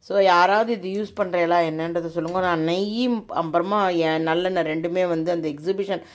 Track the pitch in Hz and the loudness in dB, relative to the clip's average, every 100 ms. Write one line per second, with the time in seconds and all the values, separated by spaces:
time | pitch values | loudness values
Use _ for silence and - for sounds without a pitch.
0 | - 196 190 175 180 208 226 226 180 196 | -4 2 6 6 6 4 2 -2 -4 -6
1 | 202 - 190 175 170 175 160 156 165 170 | -6 -4 -2 0 2 2 2 -2 -4 -4
2 | 165 170 165 180 180 165 160 180 202 226 | -4 -4 -4 -2 0 0 0 -2 -2 -2
3 | 254 233 - - 165 170 180 208 190 175 | 0 -2 -4 -6 -2 0 0 0 0 2
4 | 160 160 160 165 185 185 156 156 170 185 | 0 0 0 0 0 0 -2 -2 -2 0
5 | 180 165 160 170 151 143 165 190 196 185 | 0 0 -2 -2 -4 -6 -6 -4 -4 -6
6 | - | -8